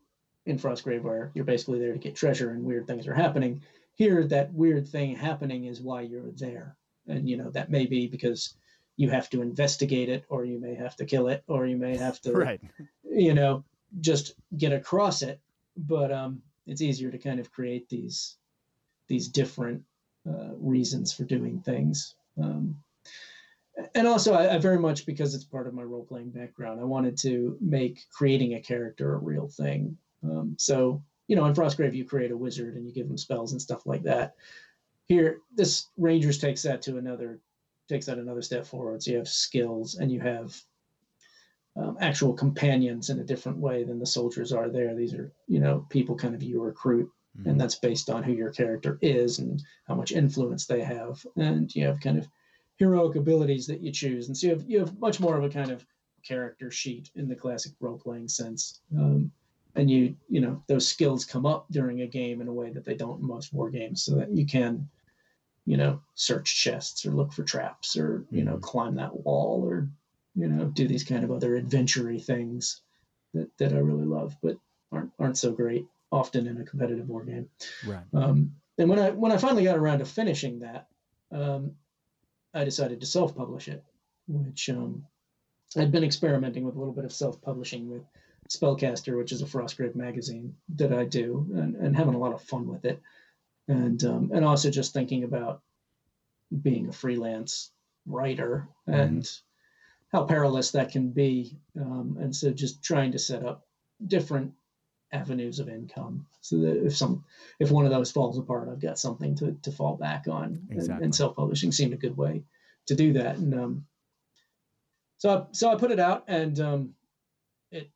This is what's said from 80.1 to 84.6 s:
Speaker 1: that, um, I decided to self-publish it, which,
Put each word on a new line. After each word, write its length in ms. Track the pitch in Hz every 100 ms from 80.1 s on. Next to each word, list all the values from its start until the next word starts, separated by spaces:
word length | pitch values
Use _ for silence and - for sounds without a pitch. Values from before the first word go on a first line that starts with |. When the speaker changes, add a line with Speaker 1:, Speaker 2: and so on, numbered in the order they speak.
| - 220 147 131 120
Speaker 1:
that, 300 | 117 123 - _ _ _ _
um, 400 | 151 143 139 139 - _ _ _ _ _ _ _
I 120 | 160 139
decided 340 | 127 123 120
to 60 | 139
self-publish 640 | 185 170 - 123 127 -
it, 120 | 147 - _ _ _ -
which, 420 | 147 139 -